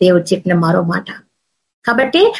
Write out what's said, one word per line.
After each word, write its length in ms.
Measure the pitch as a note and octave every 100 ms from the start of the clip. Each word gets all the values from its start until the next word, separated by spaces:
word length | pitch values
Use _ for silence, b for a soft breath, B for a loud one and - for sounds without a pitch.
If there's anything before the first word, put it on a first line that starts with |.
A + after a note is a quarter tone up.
దేవుడు 320 | F#3 F3 E3+
చెప్పిన 200 | F#3+ F#3
మరో 280 | E3+ E3 F3+
మాట. 240 | E3+ F#3 - - _ _ _ _ _ _ -
కాబట్టి 480 | A#3+ C4 E4 A4 B